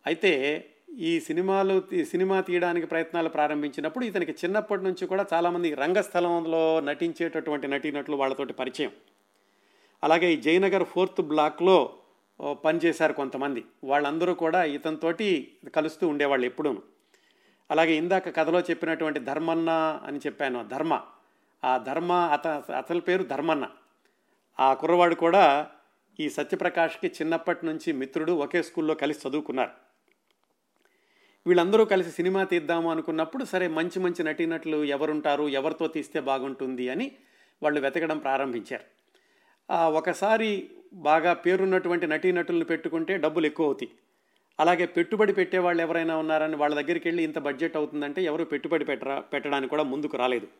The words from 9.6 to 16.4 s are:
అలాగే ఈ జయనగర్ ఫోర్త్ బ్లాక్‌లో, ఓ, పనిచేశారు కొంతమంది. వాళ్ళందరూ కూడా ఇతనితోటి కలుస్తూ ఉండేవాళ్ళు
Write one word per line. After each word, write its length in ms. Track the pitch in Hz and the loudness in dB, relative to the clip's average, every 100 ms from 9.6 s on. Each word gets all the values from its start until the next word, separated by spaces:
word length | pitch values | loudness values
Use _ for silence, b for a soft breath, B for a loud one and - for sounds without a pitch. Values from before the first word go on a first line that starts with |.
| b b b b | b b b b
అలాగే 280 | 151 165 175 | 2 4 4
ఈ 40 | 156 | 2
జయనగర్ 480 | 127 175 190 190 | 4 4 4 2
ఫోర్త్ 380 | 175 175 185 - | 0 0 0 0
బ్లాక్‌లో, 680 | 160 156 151 151 175 180 123 - _ _ _ _ | 0 2 2 2 6 6 4 -4 _ _ _ _
ఓ, 140 | 143 | -8
పనిచేశారు 580 | 143 156 165 165 156 160 | -2 0 2 2 2 0
కొంతమంది. 520 | 143 135 127 143 123 - _ | 0 -4 -4 -4 -6 -10 _
వాళ్ళందరూ 500 | 135 143 147 160 175 | 0 0 0 0 -2
కూడా 300 | 175 160 180 | 0 0 2
ఇతనితోటి 880 | 165 143 160 156 165 165 208 165 - _ 147 | 0 -2 -6 -4 -4 -2 0 -2 -4 _ -4
కలుస్తూ 340 | - 156 156 175 | -2 -2 -2 -2
ఉండేవాళ్ళు 380 | 147 143 139 | 2 2 2